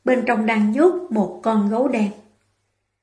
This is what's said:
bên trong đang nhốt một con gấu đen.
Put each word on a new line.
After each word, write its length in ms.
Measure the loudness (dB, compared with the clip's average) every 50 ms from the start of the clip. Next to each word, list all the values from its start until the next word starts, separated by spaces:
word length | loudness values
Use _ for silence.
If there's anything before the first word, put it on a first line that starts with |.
| -2
bên 180 | 0 0 0 0
trong 180 | 0 0 0 0
đang 260 | 0 0 0 0 0
nhốt 220 | 2 4 4 4 2 0 -4 -4
một 300 | -2 -2 -2 -2 -6 -6 -2
con 260 | -2 0 0 0 0
gấu 180 | 0 0 0
đen. 240 | 0 0 -2 -2 -2 -4 -10 -18 _ _ _ _ _ _ _ _ _ _ _ _ _ _ _